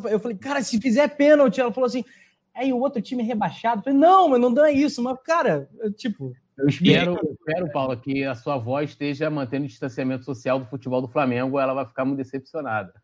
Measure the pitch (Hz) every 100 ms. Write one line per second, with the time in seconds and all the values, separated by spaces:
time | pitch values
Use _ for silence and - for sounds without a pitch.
0 | 214 214 233 196 269 285 - 226 262 226
1 | 294 285 285 302 262 254 240 240 254 247
2 | - _ _ _ _ - 269 247 269 269
3 | 185 247 226 220 185 - 233 233 269 277
4 | 320 381 349 247 247 240 302 277 294 -
5 | 240 254 - 330 262 151 139 - 220 208
6 | 254 202 135 123 _ - 143 - 165 156
7 | 170 170 151 107 - 165 175 147 131 120
8 | 139 135 135 120 - 139 117 135 147 -
9 | 143 139 156 151 127 139 143 - 139 120
10 | 131 131 127 120 - 131 120 131 127 127
11 | 127 151 135 120 131 139 135 131 123 -
12 | 131 139 135 135 131 160 135 110 92 _